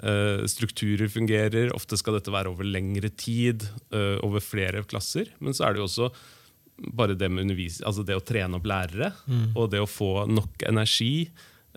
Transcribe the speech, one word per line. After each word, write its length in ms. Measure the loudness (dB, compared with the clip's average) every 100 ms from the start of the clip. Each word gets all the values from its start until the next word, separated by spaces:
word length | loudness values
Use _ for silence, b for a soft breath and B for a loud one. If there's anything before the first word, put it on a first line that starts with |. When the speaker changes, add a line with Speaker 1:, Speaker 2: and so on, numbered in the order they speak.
Speaker 1:
eh, 460 | 0 2 2 2 -2
strukturer 600 | -2 -4 -2 0 2 0
fungerer. 640 | 0 2 4 4 2 0 -2
Ofte 240 | -2 -2
skal 180 | 0 -2
dette 140 | 0
være 220 | -2 -2 -4
over 80 |
lengre 480 | -2 -2 0 0 -2
tid, 560 | -4 -4 2 2 2 -6 -12 -6
eh, 240 | -2 0 0
over 160 | 0 -2
flere 420 | -2 -2 -2 -2 -4
klasser, 400 | -6 -4 -4 -4 -6
men 80 | -6
så 160 | 0 2
er 80 | 2
det 80 |
jo 80 | -2
også 220 | 0 -2 B B B B B _ -14 -8 0
bare 160 | 2
det 140 | 2 0
med 160 | 2 0
undervis-, 380 | 0 -4 -4 -4
altså 160 | -4
det 140 | -2 -2
å 80 | 0
trene 320 | 0 0 -2
opp 80 | -2
lærere, 460 | -2 -2 -2 -4 -4 0
Speaker 2:
Mm. 220 | 2 2
Speaker 1:
og 160 | 2 2
det 80 | 2
å 20 | 0
få 400 | 0 0 0 2
nok 380 | 2 2 -4 0
energi, 640 | 2 2 2 2 0 -2 B B B B